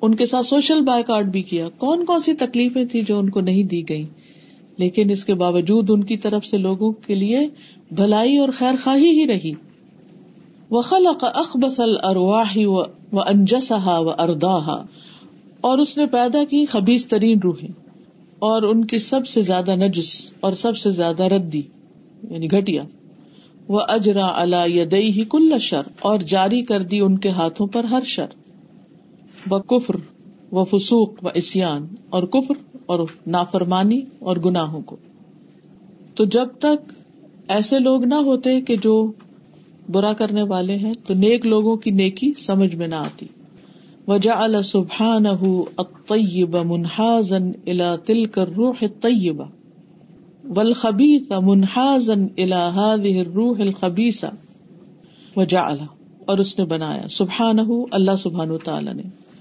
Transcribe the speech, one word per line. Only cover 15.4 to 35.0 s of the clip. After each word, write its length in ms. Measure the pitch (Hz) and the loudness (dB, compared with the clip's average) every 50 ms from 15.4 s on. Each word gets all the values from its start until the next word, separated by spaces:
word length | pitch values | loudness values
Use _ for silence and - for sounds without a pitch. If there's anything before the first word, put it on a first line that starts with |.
| - - - - | -20 -20 -10 -4
اور 180 | - 240 262 262 | -2 0 2 2
اس 200 | 294 285 - 294 | 0 0 0 -2
نے 80 | 294 | -2
پیدا 380 | 285 247 240 240 247 233 294 294 | 0 0 0 0 2 2 0 0
کی 200 | 285 277 285 294 | 0 0 0 0
خبیث 420 | 285 - 220 190 196 240 240 247 | 0 0 0 2 2 2 2 2
ترین 320 | - 226 208 208 226 226 208 185 | 0 0 2 4 4 4 4 2
روحیں 240 | 180 160 139 151 - - - - - - - - - _ _ - - _ - | 0 -2 -4 -8 -14 -16 -18 -20 -20 -20 -20 -20 -20 _ _ -20 -20 _ -4
اور 240 | 208 214 220 220 214 | -2 0 0 2 2
ان 220 | 202 226 226 226 | 2 2 2 0
کی 140 | 220 247 226 | 0 -2 -4
سب 280 | 220 - 262 269 254 | -2 -2 -2 -4 -4
سے 160 | - - 233 202 | -2 0 0 0
زیادہ 340 | 175 190 180 180 190 190 | 2 0 0 0 0 0
نجس 540 | 180 190 202 175 170 160 - - - - - - - | 2 0 0 0 -2 -4 -4 -6 -8 -10 -12 -10 -6
اور 120 | - 196 190 | -4 -4 -2
سب 240 | 185 - 233 226 | -2 -2 -4 -2
سے 140 | 220 - 208 | -2 -2 -2
زیادہ 320 | 190 170 170 170 165 165 185 | 0 0 0 -2 0 0 0
ردی 400 | 185 196 196 180 165 151 147 139 - - - - - _ - - - - - - - | 2 2 0 0 -2 -6 -6 -8 -8 -12 -20 -20 -20 _ -20 -20 -20 -20 -18 -14 -12
یعنی 200 | - 165 165 160 | -10 -8 -4 0
گھٹیا۔ 320 | 190 202 196 202 170 143 143 - - - - - - - - - - - - - - - - - | 0 0 0 0 -2 -4 -4 -8 -14 -20 -20 -20 -20 -20 -20 -20 -20 -20 -20 -20 -20 -16 -6 -4
وَأَجْرَى 540 | 202 208 - - 214 226 196 214 202 196 190 185 - | -2 -2 0 0 0 0 2 2 2 2 0 0 0
عَلَى 440 | - 175 175 175 175 175 170 175 175 | 0 0 0 0 0 0 2 2 0
يَدَيْهِ 460 | 170 160 185 196 214 220 196 208 220 214 | 0 2 2 2 2 2 0 0 -2 0
كُلَّ 300 | - 311 320 320 302 233 | 2 4 4 4 4 2
شَرٍّ، 320 | - - 180 143 139 - - - | 0 -2 -4 -4 -4 -6 -8 -6
اور 180 | - 202 214 208 | -2 0 0 0
جاری 420 | 170 151 180 190 185 202 226 247 240 | 0 0 0 0 2 2 0 0 -2
کر 200 | 247 214 202 185 | -2 -2 -2 -2
دی 180 | 175 202 208 | -2 0 2
ان 180 | 196 196 190 190 | 2 2 2 2
کے 120 | 196 196 | 0 -2
ہاتھوں 360 | 185 175 165 165 165 - 208 | -2 0 -2 -2 -2 -4 -4
پر 180 | 196 196 233 233 | -4 -2 -4 -2
ہر 180 | 220 240 262 254 | -2 -2 -2 -2
شر۔ 240 | - - - 156 - - - _ - - - - - - - - _ - - _ _ - - - - - - - 190 | -4 -6 -6 -8 -8 -12 -16 _ -20 -20 -20 -20 -20 -20 -20 -20 _ -20 -20 _ _ -20 -20 -20 -20 -20 -16 -6 -4
وَكُفْرٍ 500 | 196 196 196 - 247 247 247 - 196 196 160 - - - - - - - - - - | -4 -4 0 0 0 0 0 -2 -4 -6 -8 -14 -20 -20 -20 -20 -20 -20 -14 -6 -2
وَفُسُوقٍ 600 | 185 190 185 202 196 196 - 240 233 220 208 - - 180 | -2 0 2 0 0 2 2 2 2 2 2 -2 -6 -8
وَعِصْيَانٍ، 640 | 180 - 175 175 - - 190 185 170 147 143 151 160 190 - - - | -6 -4 -2 -2 -2 -2 -2 -2 -2 -2 -4 -8 -10 -14 -18 -12 -6
اور 120 | - 185 180 | -4 -4 -2
کفر 320 | 185 - 262 262 262 285 - - - - - - | 0 0 0 0 0 -4 -6 -8 -14 -20 -14 -6
اور 200 | - 180 170 165 160 - - - | -4 -4 -2 -2 -4 -8 -10 -6
نافرمانی 720 | 170 165 180 175 180 - 185 180 175 180 185 196 208 226 269 269 - - - | -4 -2 -2 -2 0 -2 -2 -2 0 0 0 2 2 0 0 -2 -6 -12 -10
اور 180 | - 185 180 | -6 -4 -2
گناہوں 440 | 175 165 185 180 175 160 151 156 156 117 | -2 0 0 0 0 -2 -4 -6 -10 -12
کو۔ 140 | - - - | -14 -18 -20